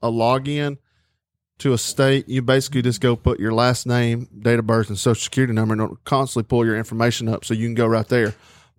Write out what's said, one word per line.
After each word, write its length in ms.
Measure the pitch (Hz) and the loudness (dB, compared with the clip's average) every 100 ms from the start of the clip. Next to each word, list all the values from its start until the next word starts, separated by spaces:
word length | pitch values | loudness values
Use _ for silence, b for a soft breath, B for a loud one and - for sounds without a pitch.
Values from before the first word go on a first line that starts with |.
a 80 | 117 | -4
login 680 | 113 117 131 135 147 147 139 _ _ _ _ _ _ _ - | 0 2 2 -2 -4 -4 -6 _ _ _ _ _ _ _ -4
to 160 | 139 | 0
a 40 | 120 | 0
state, 480 | - - 135 135 - | 0 0 2 2 0
you 140 | 131 | -2
basically 400 | 123 135 135 135 | 2 0 0 -2
just 220 | 123 110 | 0 0
go 120 | 127 117 | 0 0
put 220 | 127 120 | 0 0
your 140 | 104 | 0
last 340 | 113 123 123 123 | 2 2 0 0
name, 420 | 123 117 117 123 101 | 0 0 -2 -6 -4
date 200 | 113 117 | 0 2
of 80 | 110 | 2
birth, 220 | 113 107 | 0 0
and 100 | 101 | -2
social 220 | 127 113 | 0 0
security 300 | - - 131 | -2 -2 0
number, 220 | 110 110 | 0 0
and 80 | 110 | 0
it'll 140 | 110 - | -4 -6
constantly 440 | - 135 135 120 107 | -2 -2 0 -4 0
pull 160 | 120 | 0
your 140 | 113 110 | 2 0
information 500 | 110 113 117 - 113 | -4 0 0 0 -4
up 160 | 107 | -4
so 80 | - | -4
you 140 | 113 117 | -4 -2
can 80 | |
go 120 | 117 113 | 0 2
right 220 | 113 104 | 2 2
there. 260 | 123 107 - b b b | 0 0 -4 b b b